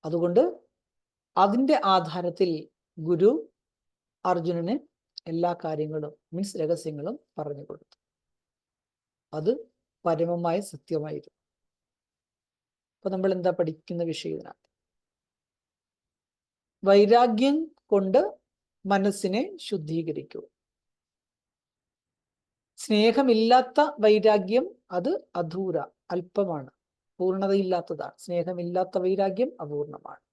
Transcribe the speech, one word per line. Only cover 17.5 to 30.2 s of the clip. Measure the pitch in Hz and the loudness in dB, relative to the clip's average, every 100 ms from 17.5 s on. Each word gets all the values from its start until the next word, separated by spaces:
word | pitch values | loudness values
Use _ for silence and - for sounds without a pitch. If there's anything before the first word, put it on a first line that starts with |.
| 302 320 _ _ | 2 -2 _ _
കൊണ്ട് | 202 190 226 392 - _ _ _ _ 190 | 0 4 2 2 -6 _ _ _ _ 0
മനസ്സിനെ | 196 196 196 190 202 370 381 | 2 2 0 -2 -2 -4 -8
ശുദ്ധീകരിക്കൂ. | - 196 151 160 160 147 - - - _ _ _ _ _ _ _ _ _ _ _ _ _ _ _ _ _ _ _ _ _ _ - | -8 -8 -4 -6 -4 -8 -10 -16 -16 _ _ _ _ _ _ _ _ _ _ _ _ _ _ _ _ _ _ _ _ _ _ -20
സ്നേഹമില്ലാത്ത | - 214 220 226 269 220 226 247 254 - 294 294 | -2 2 4 4 2 4 6 4 4 2 0 4
വൈരാഗ്യം | 214 214 214 208 185 233 359 - _ | 4 6 6 4 2 -2 -2 -12 _
അത് | 180 202 359 - 175 | -4 -4 -4 -6 -8
അധൂര, | 165 180 190 160 143 _ _ | -6 -6 -4 -4 -6 _ _
അല്പമാണ്, | 175 180 - 190 156 131 _ _ _ _ _ | -8 -4 -4 -2 -4 -10 _ _ _ _ _
പൂർണ്ണതയില്ലാത്തതാണ്. | 185 190 196 196 185 180 175 156 - _ | -2 -2 0 0 0 -2 -4 -10 -10 _
സ്നേഹമില്ലാത്ത | - 175 170 180 175 180 180 190 | -6 -4 -4 -6 -4 -2 -2 -2
വൈരാഗ്യം | 185 196 196 190 262 - | -2 0 -2 0 -4 -4
അപൂർണമാണ്. | 151 147 147 - - - | -8 -8 -8 -10 -18 -20